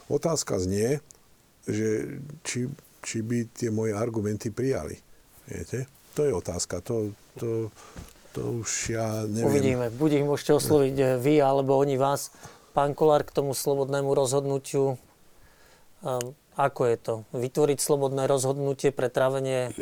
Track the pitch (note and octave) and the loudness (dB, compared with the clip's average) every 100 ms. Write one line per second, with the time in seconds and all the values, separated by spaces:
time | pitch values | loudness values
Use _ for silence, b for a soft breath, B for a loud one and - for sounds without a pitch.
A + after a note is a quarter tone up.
0 | B D3 E3+ D#3 - G2 F2+ G2+ A2+ D3 | B -2 0 -2 -2 -2 0 0 0 -2
1 | - - _ _ _ _ - G#2 A2 A2 | -6 -20 _ _ _ _ -6 -2 -2 -2
2 | - F#2 - D3+ - B2+ B2 C#3 - - | -4 -10 -14 -14 -10 -6 -6 -8 -18 -18
3 | - A2+ A2 A#2+ A2+ - A#2+ G#2+ A2 G2+ | -10 -6 -4 -4 -4 -6 -4 -2 -2 -2
4 | A#2+ A2+ G#2 G#2 A2+ G#2 C3 A#2+ D#2 - | -2 -2 -2 -4 -6 -4 -2 -2 -4 -12
5 | - - _ - - F#2+ E2+ A#2 C3 _ | -18 -20 _ -20 -14 -12 -8 -8 -8 _
6 | - - D3 F2+ - F2 - F2+ - A#2 | -12 -2 0 0 -2 -6 -6 -6 -4 -4
7 | G#2+ G#2 - - A#2+ A2+ A2 - B B | -4 -6 -18 -10 -4 -4 -6 -10 B B
8 | B - - - A#2+ A#2+ A2 - - A2+ | B -20 -14 -8 -6 -4 -6 -6 -4 -2
9 | A2+ A2 G#2+ G#2+ A#2 C#3+ C3+ B2 A#2+ A#2 | -2 -2 -2 0 2 4 2 2 -2 0
10 | D#3 D3 C#3+ C#3+ - D3 C3+ D3+ C3+ C3+ | 2 4 2 0 4 4 6 4 4 4
11 | C3 B2+ B2+ D3+ C3+ C#3 C3+ C3+ C#3+ C3 | 2 2 4 6 6 4 4 4 4 2
12 | C#3 C#3+ - B B B B - C#3+ C#3 | 2 0 -4 B B B B 0 0 4
13 | D#3 D3 C3+ - C#3+ B2+ - C#3 C3+ C#3 | 4 4 2 -2 -2 -2 -2 0 0 -2
14 | C#3 C#3 C3+ C#3 C#3 C#3 C3+ C#3+ C3+ C3 | 0 2 2 2 0 -2 -2 0 0 -2
15 | - _ _ b b b b b b - | -10 _ _ b b b b b b -12
16 | D3 B2+ A#2+ C#3 _ - C#3 - B2+ A#2 | -6 -4 -4 -10 _ -2 0 2 0 0
17 | - A2+ A2 C3 B2+ D3+ D3 C#3 - D3 | -2 -6 -6 -6 -4 0 2 2 0 0
18 | C3+ C3+ C3+ C#3 B2+ C#3 C#3 C3+ D3 - | 0 0 0 2 0 -2 -2 0 -2 0
19 | B2+ - C3 C3+ C3+ C3 B2 A#2+ | -2 2 0 0 -2 -2 -4 -8